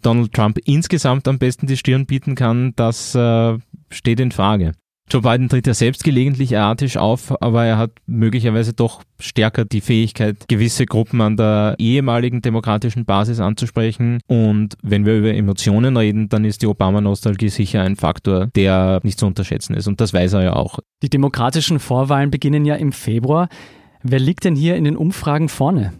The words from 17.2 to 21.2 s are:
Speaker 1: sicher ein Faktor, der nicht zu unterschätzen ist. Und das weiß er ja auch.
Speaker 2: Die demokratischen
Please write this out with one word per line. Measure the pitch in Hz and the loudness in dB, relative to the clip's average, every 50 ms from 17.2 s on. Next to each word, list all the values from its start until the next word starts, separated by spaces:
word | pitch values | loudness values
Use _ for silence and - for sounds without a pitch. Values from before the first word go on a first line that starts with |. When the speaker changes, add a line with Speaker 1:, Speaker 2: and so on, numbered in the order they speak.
| - 113 101 95 110 104 | -2 -2 -2 0 -2 -2
Speaker 1:
sicher | - - 107 90 - 107 92 | -2 -2 -4 -2 0 0 0
ein | 95 101 | 0 -2
Faktor, | - - 80 - - - 98 98 90 95 117 - | -2 -2 -2 -2 -2 -2 -2 0 0 0 0 0
der | 107 98 95 95 95 92 95 95 92 - | 2 2 4 4 2 2 2 0 0 0
nicht | 104 95 - | -2 -2 -2
zu | - | -2
unterschätzen | 101 92 - 95 - - - - - - | -2 -2 -2 -4 -4 -4 -6 -6 -6 -6
ist. | - 95 | -4 -4
Und | 101 101 - | -4 -2 -2
das | 113 98 - | -2 0 0
weiß | 92 90 92 101 | 0 0 2 2
er | 101 92 | 2 2
ja | 90 - | 2 0
auch. | - - 87 - - - _ _ - - | 0 -2 -4 -6 -12 -14 _ _ -8 -6
Speaker 2:
Die | 131 | -2
demokratischen | - 139 | 0 2